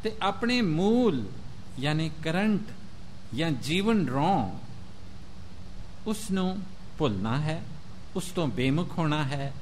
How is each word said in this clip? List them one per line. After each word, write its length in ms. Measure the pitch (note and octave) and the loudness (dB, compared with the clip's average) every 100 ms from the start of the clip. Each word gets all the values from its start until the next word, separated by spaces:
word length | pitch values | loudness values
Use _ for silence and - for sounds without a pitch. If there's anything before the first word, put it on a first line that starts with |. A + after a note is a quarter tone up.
ਤੇ 120 | A3 - | -2 0
ਆਪਣੇ 400 | F#3+ G3 A#3 B3 | 0 2 2 4
ਮੂਲ 640 | G3+ D#3 G3 A#3+ A#3+ C#3 G2+ - - - - - | 4 4 6 6 6 4 -2 -6 -8 -8 -8 -2
ਯਾਨੀ 320 | C#3+ D#3 D#3+ D#3 | 0 2 0 -2
ਕਰੰਟ 380 | D#3 E3+ G#3+ G3+ - - - - - - - A2+ | 0 2 2 2 0 -6 -6 -6 -8 -8 -4 0
ਜਾਂ 160 | E3 | 0
ਜੀਵਨ 560 | C3 A2+ F3 G#3 A3 C#3+ | 0 2 2 4 4 4
ਰੌਂ 520 | C3 D#3+ F#3+ G2 - - - - - - - - - - - - - - - G#3+ | 2 4 4 2 -4 -6 -8 -8 -6 -6 -8 -8 -8 -8 -8 -8 -6 -6 -6 -4
ਉਸ 240 | G#3+ - | -2 0
ਨੂੰ 300 | F#3+ F#3 G3 F3+ - - - | 2 2 0 -6 -6 -8 0
ਭੁੱਲਣਾ 400 | D3 G2 A2 C3 | 2 2 0 0
ਹੈ, 260 | D#3 D#3+ - - - - - F#3+ | 0 -2 -4 -8 -8 -8 -4 -4
ਉਸ 80 | |
ਤੋਂ 240 | - F#3 D3+ | -2 0 0
ਬੇਮੁਖ 500 | G2+ C3 D3 F3 - | 2 2 2 0 0
ਹੋਣਾ 260 | D#3 D3+ | 2 2
ਹੈ 300 | C#3 C#3+ C#3 - | 0 -2 -4 -6